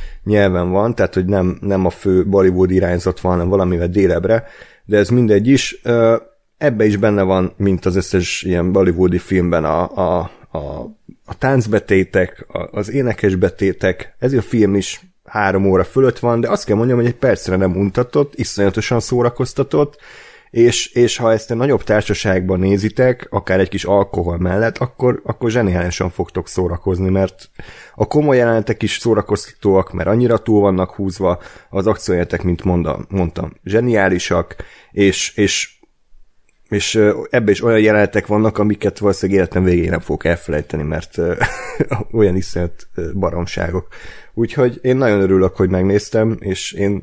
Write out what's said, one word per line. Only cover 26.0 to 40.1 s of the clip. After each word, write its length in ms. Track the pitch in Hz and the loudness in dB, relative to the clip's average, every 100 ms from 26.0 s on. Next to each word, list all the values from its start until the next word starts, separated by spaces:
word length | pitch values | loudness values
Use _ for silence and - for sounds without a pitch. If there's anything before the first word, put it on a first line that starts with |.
| 92 | -6
fogtok 380 | - 87 92 - | -4 -6 -6 -6
szórakozni, 640 | - 90 85 98 90 95 | -4 -4 -4 -4 -2 0
mert 400 | 95 95 - - - - - - - | 0 0 -4 -20 -20 -20 -20 -20 -4
a 120 | 107 | 0
komoly 300 | 147 151 127 | 2 2 2
jelenetek 460 | 117 113 104 107 | 4 2 0 -4
is 140 | 110 - | -4 -2
szórakoztatóak, 960 | 120 104 - 107 - - 101 95 90 | 0 0 0 -4 -4 -4 2 2 0
mert 160 | 90 87 | -4 0
annyira 280 | 113 123 113 | 2 2 2
túl 240 | - 107 | 2 2
vannak 300 | 101 92 92 | 4 2 -2
húzva, 480 | - 98 90 92 87 - - - | -4 -8 -2 -2 -2 -6 -20 -8
az 180 | 98 98 | -2 0
akciójelenetek, 560 | 107 - 90 87 87 | -2 -2 -2 -2 -2
mint 200 | 92 87 | -2 -2
monda-, 420 | 92 87 80 65 - | 0 0 -2 -6 -6
mondtam, 440 | 98 85 - 80 - | -4 -4 -4 -10 -10
zseniálisak, 920 | 92 107 123 110 95 90 - 87 82 - - - _ | -2 0 2 2 2 0 0 -2 -2 -10 -18 -20 _
és, 440 | - 98 - - - | 2 2 2 -4 -2
és, 440 | 98 - - _ _ _ _ - - _ _ _ _ | 0 -2 -6 _ _ _ _ -20 -20 _ _ _ _
és, 260 | 104 - 110 | -4 0 2
ö, 280 | 104 107 - | 4 2 -2
ebbe 220 | 127 107 | 0 2
is 120 | 95 | 2
olyan 160 | 117 110 | 2 4
jelenetek 480 | 107 107 101 104 - | 4 4 2 0 0
vannak, 300 | 104 110 110 | 0 2 0
amiket 420 | 107 101 101 - | 0 0 -2 0
valószínűleg 420 | 101 92 95 98 | -2 0 0 2
életem 220 | 87 90 | 2 0
végéig 260 | 92 87 85 | 2 2 0
nem 100 | 82 | -4
fogok 260 | - | -4